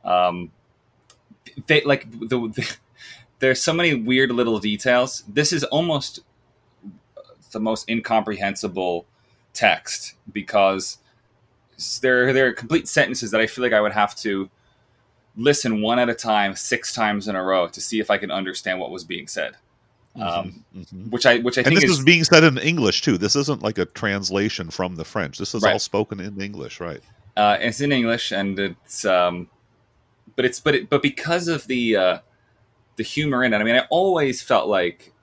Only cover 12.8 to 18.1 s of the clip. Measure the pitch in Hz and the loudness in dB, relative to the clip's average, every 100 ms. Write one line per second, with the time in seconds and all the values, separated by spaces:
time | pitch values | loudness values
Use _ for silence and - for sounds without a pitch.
12.8 | - - 120 123 113 110 110 - 123 107 | 2 0 2 -2 -2 0 0 0 2 4
13.8 | 104 104 104 - 110 98 95 _ _ _ | 2 2 0 0 -4 -4 -6 _ _ _
14.8 | _ _ _ _ _ 107 123 143 127 107 | _ _ _ _ _ 0 2 4 2 0
15.8 | 107 120 120 113 117 107 101 95 - 113 | 2 2 2 0 0 2 2 -2 -2 -2
16.8 | - - 110 104 101 95 92 95 87 - | -4 -2 -2 -2 -4 -4 0 2 0 -4
17.8 | - 110 104 | -6 -4 0